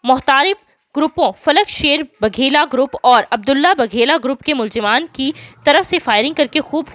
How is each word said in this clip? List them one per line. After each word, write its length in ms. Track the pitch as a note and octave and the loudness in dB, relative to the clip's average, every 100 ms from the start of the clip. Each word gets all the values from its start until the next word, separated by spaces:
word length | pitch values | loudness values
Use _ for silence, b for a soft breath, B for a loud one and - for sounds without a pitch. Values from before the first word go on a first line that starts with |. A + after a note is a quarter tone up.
मोहतारिब 540 | A#3+ C4 C#4 C4+ F#4 G4+ _ _ _ - | 0 0 2 2 2 -2 _ _ _ -4
ग्रुपों 360 | D#4 - C4 F#3+ | -4 0 -2 -2
फलक 320 | - D4+ G#4 | 0 0 0
शेर 380 | - D4+ D4 D4+ _ | -2 0 0 -4 _
बघेला 420 | G#3+ G3+ C4+ D4 D4 | -4 0 0 0 0
ग्रुप 260 | B3 C4+ - B3+ | -2 -2 0 2
और 180 | B3 - | 2 2
अब्दुल्ला 400 | A#3 G#3 C#4 E4 | -4 0 0 2
बघेला 420 | F#4 A#3 G#3+ A#3+ D#4 | 0 -2 0 0 0
ग्रुप 240 | B3+ C4+ | -2 -6
के 120 | - | -4
मुलजिमान 540 | C#4+ A3 A#3 G#3 A#3 E4 - | -4 -4 -4 0 -2 -2 -6
की 180 | C4+ D#4 B B - | -6 -6 B B 2
तरफ 200 | D4 F#4+ | 2 2
से 140 | F4+ | -4
फायरिंग 360 | - G#3+ B3+ D#4+ | 0 0 0 -2
करके 240 | C4 D#4 | -2 -2
खूब 260 | C4+ D4+ - | -4 -6 -8